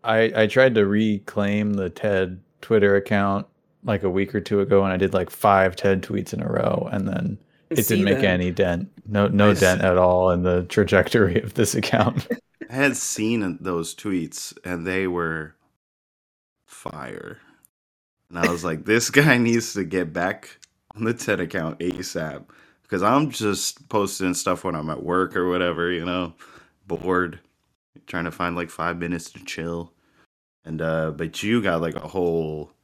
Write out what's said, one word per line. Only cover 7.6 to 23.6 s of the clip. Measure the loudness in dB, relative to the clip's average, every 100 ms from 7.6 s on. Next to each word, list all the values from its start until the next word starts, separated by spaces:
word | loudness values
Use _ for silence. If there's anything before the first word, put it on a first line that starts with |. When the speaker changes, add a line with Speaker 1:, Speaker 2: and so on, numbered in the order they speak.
| _
Speaker 2:
I |
Speaker 1:
it | -2 0
Speaker 2:
see | 2
Speaker 1:
didn't |
make | 2 2
Speaker 2:
that. | 2
Speaker 1:
any | 0 -2
dent. | 0 0 0 -6 -14
No, | -4 0 2
no | 6 4
Speaker 3:
I |
s- | 6
Speaker 1:
dent | 4 4
at | 4 6
all | 6 6 4
in | 2
the | 2 0
trajectory | 0 0 4 4 4 4 4 2
of | -2
this | 0 0
account. | 0 0 2 2 0 -6
<laughs> | -10 _ _ -10
Speaker 3:
I |
had | 0 0 0
seen | -6 -4 -2 0 -2 -4
those | -4 -4 -4
tweets, | -8 -4 -4 -4 -10 -14 -14
and | -8 -6 -4
they | -2 -2
were | -2 -4 -6 -10 _ _ _ _ _ _ _ _ _ _ _ _
fire. | -16 -14 -12 -14 -14 -16 -20 _ _ _ _ _ _ _ _ _
And | -2
I | -2
was | 0
like, | -4 -4
"This | 0 0 4
guy | 4 6 4
<laughs> |
needs | 4 0 -2
to | -6
get | -4 -4 -4
back | -4 -4 -6 -14 -20 _ _ _
on | -6
the | -4
ted | -4 -2 -2
account | -2 -4 -6 -4
asap, | -6 -6 -8 -8 -8 -10 -18 -20 _ _ _
'cause | 0
I'm | 2 2 0
just | -2 -2 0